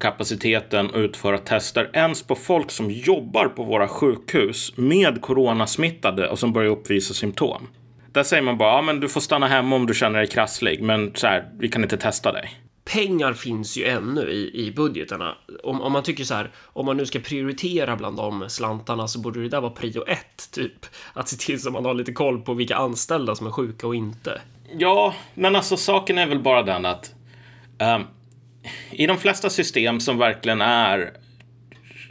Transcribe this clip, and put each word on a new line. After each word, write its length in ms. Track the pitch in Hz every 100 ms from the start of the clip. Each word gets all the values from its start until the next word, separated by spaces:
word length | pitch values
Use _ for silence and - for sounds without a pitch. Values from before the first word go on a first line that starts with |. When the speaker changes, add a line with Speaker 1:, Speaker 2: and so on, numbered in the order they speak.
Speaker 1:
kapaciteten 840 | 107 - 107 107 113 110 - 107 101
att 80 | 113
utföra 420 | 104 - 101 98
tester 520 | - 110 - 120 -
ens 300 | 160 165 160
på 120 | -
folk 360 | - - 170 135
som 200 | - 107
jobbar 560 | 113 127 180 117 156 165
på 160 | -
våra 260 | 113 110 101
sjukhus 840 | - 143 113 - 156 104 117 - -
med 440 | 127 180 175 120
coronasmittade 1040 | - 131 123 113 110 - 165 170 101 95 90
och 100 | 98
som 140 | 120
börjar 180 | 113 107
uppvisa 440 | 107 - 101 -
symptom. 540 | 95 104 101 139 - - - - - -
Där 100 | 139
säger 200 | 139 165
man 160 | 127 117
bara, 140 | 107
"Ja, 80 | 127
men 180 | 156 147
du 80 | 143
får 120 | 196
stanna 260 | - 147 135
hemma 300 | 135 127 131
om 100 | 120
du 80 |
känner 240 | 110 113 107
dig 100 | 104
krasslig, 540 | - 107 - 110 78
men 300 | 110 110 104
så 120 | - 110
här, 220 | 92 - -
vi 100 | 117
kan 140 | 117
inte 140 | 104 101
testa 360 | 110 - 104
dig." 180 | - - - - _ -
Speaker 2:
Pengar 400 | 214 202 175 135
finns 440 | 113 127 110 110 131
ju 60 |
ännu 460 | 127 120 104 147 82
i, 360 | 101 98 - 107
i 60 |
budgetarna. 640 | 117 151 85 73 98 82 - - -
Om, 180 | - 135
om 120 | 135
man 100 | 139
tycker 220 | 139 139
så 100 | 127
här, 160 | 110 107 -
om 220 | - - 135
man 100 | 139
nu 100 | 135
ska 120 | 127
prioritera 760 | - 139 135 135 180 170 127 113
bland 200 | 104 104
de 280 | 107 101 98
slantarna 600 | - 110 107 110 113 110
så 100 | 120
borde 220 | 113 117
det 60 | 117
där 120 | 143
vara 100 | 120
prio 320 | - 117 117 -
ett, 420 | - - - -
typ. 200 | - 131 - - - -
Att 160 | 123 -
se 80 | 123
till 260 | - 135
så 80 | 135
man 140 | 127
har 100 | 127
lite 180 | 123 123
koll 280 | 120 143 123
på 140 | 117
vilka 220 | 120 120 -
anställda 580 | 131 113 - 165 120
som 120 | 107 110
är 40 |
sjuka 360 | 123 117 110 117
och 80 |
inte. 460 | 120 107 113 - - - - - 160
Speaker 1:
Ja, 360 | 180 202 202 - -
men 220 | - 190 196
alltså 200 | 190 180
saken 420 | - 190 190 180
är 80 | 165
väl 120 | 139
bara 240 | 131 123
den 240 | 98 90 90
att, 280 | 90 - - - - - - - -
ehm, 240 | 113 117 95 - - - - _ - - -
i 160 | - 156
de 120 | 190
flesta 320 | 196 190 208
system 500 | - 165 - 117 117
som 180 | 127 120
verkligen 420 | 117 104 113 110
är, 500 | 110 117 107 98 85 - - - - - - - - - -